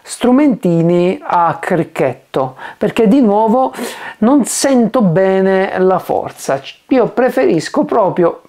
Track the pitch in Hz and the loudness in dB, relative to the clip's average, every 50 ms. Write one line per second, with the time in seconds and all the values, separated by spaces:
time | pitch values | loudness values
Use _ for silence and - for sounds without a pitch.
0 | - - - - - 240 247 277 302 285 202 - - 180 170 165 165 170 175 175 | -18 -16 -10 -2 0 2 4 4 4 2 0 0 0 0 2 2 2 2 2 2
1 | 175 185 190 - - - 180 175 170 165 147 - - - 185 165 147 - - - | 2 0 -2 -4 -4 -2 0 0 0 0 -2 -4 -4 -4 -2 -2 -2 -4 -4 -2
2 | 151 131 - - _ _ - 151 131 135 - - - - - - 214 190 - - | -2 -2 -4 -6 _ _ -4 -4 -4 -4 -6 -14 -18 -16 -8 -4 -4 -4 0 0
3 | 226 202 240 285 247 208 202 214 226 220 226 262 262 262 - - 240 - - - | 2 4 4 4 4 2 2 2 0 2 2 0 0 -2 -4 -8 -12 -12 -12 -14
4 | - - - - 214 233 285 285 202 - - - - 277 269 240 233 - - 262 | -16 -14 -6 -2 0 2 2 2 0 0 -4 -2 0 2 2 2 2 2 0 2
5 | 214 180 160 185 190 190 190 190 190 190 190 190 190 - - 190 185 185 185 170 | 2 2 2 2 2 2 2 2 2 2 2 0 0 -2 -2 0 0 2 2 0
6 | - - - - - - - - - - 135 139 - - - _ _ - 277 254 | -2 -4 -4 -4 -4 -8 -12 -10 -6 -4 -4 -4 -6 -10 -20 _ _ 0 0 2
7 | 214 - - 233 254 247 - 262 - - 196 160 - - - 285 302 294 - 240 | 0 0 0 0 0 0 0 0 0 2 0 0 -2 -4 -2 -2 -2 0 0 0
8 | 196 170 147 - 170 170 - - _ | 0 0 2 0 0 0 0 -4 _